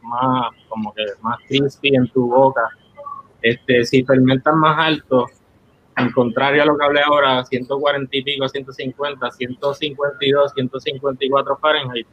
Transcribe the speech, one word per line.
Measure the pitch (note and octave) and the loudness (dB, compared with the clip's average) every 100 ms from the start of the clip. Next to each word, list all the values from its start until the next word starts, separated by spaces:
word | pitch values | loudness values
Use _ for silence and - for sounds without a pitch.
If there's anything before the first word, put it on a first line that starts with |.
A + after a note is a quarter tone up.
más, | A#2 A#2+ C3 B2+ A#2+ - _ | -6 -2 0 0 -2 -8 _
como | A2 G#2+ G#2 | -8 -8 -6
que | G#2+ G2 | -8 -6
más | A2 A#2 _ | -8 -8 _
crispy | C3+ C#3+ - C#3+ C3+ | -2 -2 -2 0 2
en | B2 | 2
tu | C3 A#2+ | 0 2
boca. | B2+ C3+ C3 A2 - _ - - - - _ | 4 4 2 -4 -6 _ -20 -16 -16 -18 _
Este, | A#2 B2 - B2 A#2 | -2 -2 0 0 4
si | C3+ | 2
fermentas | B2+ C3+ B2+ C3+ D3+ D#3+ | 4 4 4 4 2 2
más | D#3 D3+ | 2 2
alto, | D#3+ D3+ - C3 A#2+ _ _ _ _ _ _ | 0 -2 0 0 0 _ _ _ _ _ _
al | - B2 | -4 -2
contrario | C3 A#2+ A2+ C3+ C#3+ | 0 0 0 2 4
a | D3 | 4
lo | D3 | 4
que | C#3+ | 2
hablé | D3 | 2
ahora, | D3 D3 C#3 B2+ B2+ | 2 2 2 0 -2
ciento | B2+ B2+ C#3 | -6 -4 -2
cuarenta | C#3+ C#3+ C3+ C#3 | 0 -2 -4 -6
y | |
pico, | C3 C#3 C3+ | -4 -4 -4
ciento | C#3 C3+ | -6 -12
cincuenta, | B2+ C3+ - C#3+ C3+ A#2+ | -10 -10 -6 -8 -6 -8
ciento | - B2 A#2+ C#3+ C#3 | -8 -10 -6 -6 -4
cincuenta | D3+ C3+ C#3+ C#3+ | -8 -4 -6 -2
y | C#3 | 0
dos, | C#3 C#3+ | 2 2
ciento | - B2+ C3+ | -2 -6 -6
cincuenta | D3+ C#3 C#3 B2+ | -8 -6 -6 -4
y | C3+ | 0
cuatro | C#3 C#3 C#3 | 0 -2 -2
Fahrenheit | D3+ D3+ C3 B2 A2+ | 0 -2 -4 -8 -10